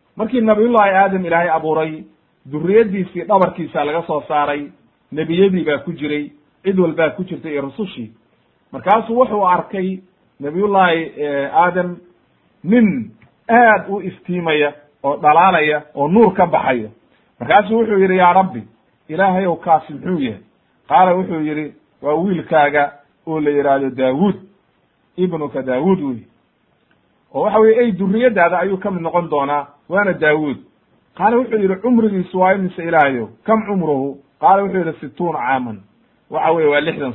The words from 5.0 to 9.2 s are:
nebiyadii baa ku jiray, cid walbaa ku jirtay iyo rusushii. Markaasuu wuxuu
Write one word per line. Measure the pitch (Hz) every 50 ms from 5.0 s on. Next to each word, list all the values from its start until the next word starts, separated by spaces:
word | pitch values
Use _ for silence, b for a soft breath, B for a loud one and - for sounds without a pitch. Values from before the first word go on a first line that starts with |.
| _ - 143
nebiyadii | 151 160 156 165 180 196 196 185 180 151
baa | 156 147 135
ku | - 175 156
jiray, | 127 147 147 147 147 147 - - _ _ _ _ _ -
cid | 190 190 190
walbaa | 175 165 156 160 160 -
ku | - - 185
jirtay | - 175 131 120 160 147
iyo | 143 135
rusushii. | 139 - - 208 185 - 135 113 107 - _ _ _ _ _ _ _ _ _ _ _ 135
Markaasuu | 135 117 185 208 226 214 226 226
wuxuu | 247